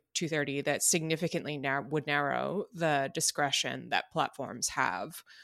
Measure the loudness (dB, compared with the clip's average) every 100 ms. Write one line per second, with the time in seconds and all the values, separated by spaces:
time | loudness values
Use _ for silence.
0 | _ -4 -2 0 0 -2 0 2 4 2
1 | 2 0 0 -2 -4 -4 0 -2 0 -2
2 | 0 0 2 0 0 -2 -6 0 2 2
3 | 2 0 0 2 2 2 0 -4 0 0
4 | 0 0 -2 -2 -8 -4 -2 2 0 0
5 | -6 -10 -18 -20